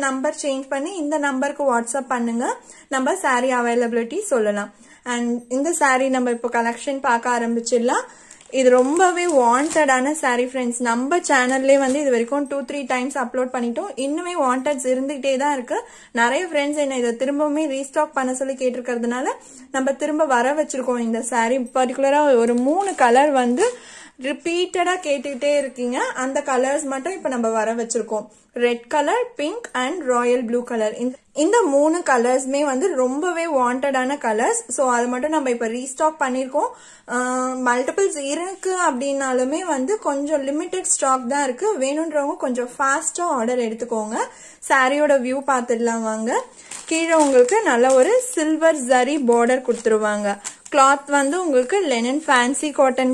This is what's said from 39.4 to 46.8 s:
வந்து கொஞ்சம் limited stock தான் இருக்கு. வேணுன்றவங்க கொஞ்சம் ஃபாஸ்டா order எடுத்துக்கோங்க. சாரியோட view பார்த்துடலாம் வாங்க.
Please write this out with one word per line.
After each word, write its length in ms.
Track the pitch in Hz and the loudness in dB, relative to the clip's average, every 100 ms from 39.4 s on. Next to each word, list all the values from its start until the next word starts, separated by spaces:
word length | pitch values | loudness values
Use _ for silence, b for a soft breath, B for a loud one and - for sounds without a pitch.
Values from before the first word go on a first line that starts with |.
| 254 320 370 | 0 -2 -2
வந்து 220 | 277 262 427 311 | -2 -2 -2 -2
கொஞ்சம் 380 | 277 285 302 269 | -2 -2 -2 -2
limited 400 | 294 349 370 370 | -4 -4 -6 -2
stock 320 | - 269 262 240 | 0 2 0 0
தான் 120 | 285 277 | -2 -2
இருக்கு. 200 | 254 415 370 | -2 -2 0
வேணுன்றவங்க 540 | 262 302 330 294 285 339 277 | -2 -2 -2 -2 -2 -4 -4
கொஞ்சம் 260 | 247 247 - | -4 -6 -2
ஃபாஸ்டா 500 | 277 294 320 - 349 285 | 0 0 -2 -4 -2 0
order 260 | 226 254 226 | 0 0 -2
எடுத்துக்கோங்க. 500 | 226 247 220 214 262 523 B B B - | -4 -6 -4 -4 -4 -6 B B B 0
சாரியோட 460 | 269 262 294 294 277 247 | 2 4 4 4 4 2
view 140 | 269 269 | -2 0
பார்த்துடலாம் 560 | 254 247 226 233 226 220 | 0 0 0 0 -2 -4
வாங்க. 200 | 220 226 427 523 B B B | -4 -2 -2 -4 B B B